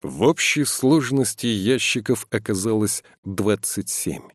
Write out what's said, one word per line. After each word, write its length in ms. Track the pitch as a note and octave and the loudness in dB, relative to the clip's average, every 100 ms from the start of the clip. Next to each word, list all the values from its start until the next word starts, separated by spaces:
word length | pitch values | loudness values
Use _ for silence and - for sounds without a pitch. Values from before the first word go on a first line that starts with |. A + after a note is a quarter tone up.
В 200 | D#2 C2+ | -10 2
общей 420 | A#2 E3 - - | 2 4 0 0
сложности 800 | C#3+ - C3 D#3 B2 C3+ B2+ - A#2+ | 0 0 4 4 2 0 0 -2 -2
ящиков 800 | G#2+ G2 B2+ - B2+ G#2+ B2 - | 0 2 2 0 -2 0 -2 0
оказалось 760 | A2+ G#2+ G2 G#2 A2 G#2 - - _ | -6 -2 -2 0 0 0 -2 -10 _
двадцать 680 | - F#2+ G2+ G2+ - - F#2 | -10 -2 0 0 -2 -6 -6
семь. 380 | - - D2 - | -6 -6 -8 -12